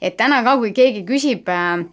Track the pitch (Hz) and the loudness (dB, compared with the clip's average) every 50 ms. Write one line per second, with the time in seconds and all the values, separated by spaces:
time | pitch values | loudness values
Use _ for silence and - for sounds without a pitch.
0 | 185 185 - - 226 269 294 254 226 247 277 254 233 208 180 262 254 262 214 208 | -8 -6 -2 -2 0 2 2 2 2 2 2 2 0 -2 2 2 2 2 2 -2
1 | 175 190 262 277 277 285 226 170 - 185 180 175 175 175 175 175 170 170 | -4 -4 -2 0 0 0 -2 -2 -4 -4 -4 -2 -2 -2 -2 -4 -6 -8